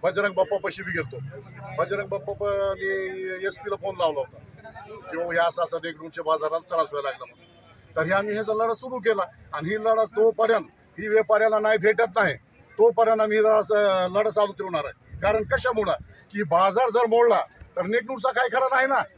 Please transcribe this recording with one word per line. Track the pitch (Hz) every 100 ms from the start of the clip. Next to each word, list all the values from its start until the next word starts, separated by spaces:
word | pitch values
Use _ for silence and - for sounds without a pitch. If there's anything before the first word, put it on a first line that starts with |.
बजरंग | 170 190 202
बाप्पापाशी | 185 185 196 - -
बी | 160
गेलतो. | 165 156 127 - - - - - 135
बजरंग | 175 196 196
बाप्पा | 196 196
प-, | 202 202 202 196 190
मी | 190 196 190 190 185 185 196
एसपीला | - 208 202
फोन | 196 185
लावला | 170 143
होता | 127 - - - 220 - - 214 -
की | 165
बाबा | 170
हे | 170
असं | 170 170
असं | 165 165
नेकनूरच्या | 165 156 160 165
बाजाराला | 156 156 151 165 165
त्रास | 170 151
व्हायला | 143 139
लागला | 131
म्हणून. | 127 - - - - - - -
तर | 160
हे |
आम्ही | 196 208
ह्याचा | 208 214
लढा | 214 226
सुरू | 226 254 247
केला | 208 208 175 - -
आणि | 147 156
ही | 214
लढा | 214 220 220 208
तोपर्यंत | 226 214 220 226 - _ _ -
ही | 214
व्यापाऱ्याला | 220 214 214 220 214
नाही | 214 220
भेटत | 190 214 226 226
नाही, | 190 127 _ _ _ -
तोपर्यंत | 226 226 226 226
आम्ही | 214 214
लढा | 214 214
स-, | 202 208 202 190 180
लढा | 190 214
चालू | 208 202
ठेवणार | 196 196 165
आहे. | 139 - _ -
कारण | 196 220 214
कशामुळं | 262 254 220 196 147 - - _
की | 202
बाजार | 190 165 190 190 254
जर | 220 240
मोडला | 233 240 196 - - - -
तर | 180
नेकनूरचा | 226 220 262 262
काय | 233 254
खरा | 247 262
नाही | 254 269
ना | 254 202